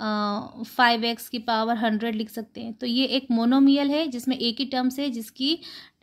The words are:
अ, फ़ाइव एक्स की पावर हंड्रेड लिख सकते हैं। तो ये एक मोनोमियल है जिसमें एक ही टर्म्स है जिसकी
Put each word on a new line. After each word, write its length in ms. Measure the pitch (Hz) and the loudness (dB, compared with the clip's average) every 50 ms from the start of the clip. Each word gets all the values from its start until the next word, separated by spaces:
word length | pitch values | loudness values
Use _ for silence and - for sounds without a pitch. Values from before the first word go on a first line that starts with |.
अ, 640 | 220 214 214 208 208 208 202 214 240 - - - 226 | -4 -4 -2 -2 -2 -2 -2 -4 -6 -10 -12 -14 -14
फ़ाइव 380 | - - - 247 233 240 226 220 | -12 0 4 4 4 4 4 0
एक्स 240 | 233 233 226 - - | -2 -4 -4 -8 -8
की 100 | - 247 | -8 -6
पावर 360 | 226 - 226 220 226 226 233 | -2 -2 0 0 2 0 0
हंड्रेड 380 | 220 226 226 220 214 220 233 226 | 0 0 0 0 0 0 -2 -2
लिख 160 | 214 226 220 | -4 -6 -6
सकते 300 | - 233 214 - _ - | -8 -10 -12 -12 _ -14
हैं। 120 | 233 226 220 | -12 -12 -10
तो 120 | - 254 | -8 -4
ये 180 | 247 233 254 262 - | -2 0 0 0 2
एक 180 | - 269 269 - | 0 -2 0 0
मोनोमियल 600 | 240 226 233 240 254 277 277 277 277 285 285 277 | 0 2 4 4 6 6 8 8 6 6 4 2
है 160 | 285 302 330 311 | 0 0 -2 -2
जिसमें 280 | 247 240 233 262 262 | -4 -6 -2 -2 -2
एक 240 | 254 240 233 226 - | 0 0 -2 -2 -2
ही 40 | 277 | -4
टर्म्स 320 | 277 269 254 254 254 254 269 | -4 -2 -2 -2 -2 -2 -2
है 100 | 277 285 | -4 -4
जिसकी 480 | 240 233 220 - - - 262 277 320 339 - - - - - - _ _ | -4 -6 -8 -12 -8 -4 -2 -2 -2 -2 -4 -16 -20 -20 -20 -20 _ _